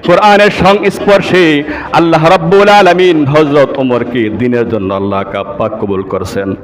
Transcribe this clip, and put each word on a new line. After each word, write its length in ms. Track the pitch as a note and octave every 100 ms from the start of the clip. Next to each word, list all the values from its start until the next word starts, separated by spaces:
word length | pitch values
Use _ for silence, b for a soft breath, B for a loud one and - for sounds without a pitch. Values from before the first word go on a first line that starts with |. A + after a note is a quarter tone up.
| -
কোরআনের 440 | F3 G#3 G3+ G#3
সংস্পর্শে 1120 | - F3+ G3+ G3+ - - G3 - F3+ E3 D3 D3 B B
আল্লাহ 340 | D#3 E3 D#3+ D#3+
রাব্বুল 400 | F#3 E3 G3 G3+
আলামিন 580 | G#3 F#3 F3 F3+ D#3+ C#3
হযরত 520 | D3+ D3+ D3 C3 -
ওমরকে 500 | C3 A#2+ A#2+ B2+ G#2+
দ্বীনের 400 | G2 B2 A#2+ A2
জন্য 260 | A2 F#2+
আল্লাহ 280 | G2 G2 G2 G2
কা-, 120 | G2+ G2 -
পাক 140 | A2 G#2+
কবুল 220 | G2+ F#2+
করছেন। 520 | F#2+ F#2+ F2+ - G2 G2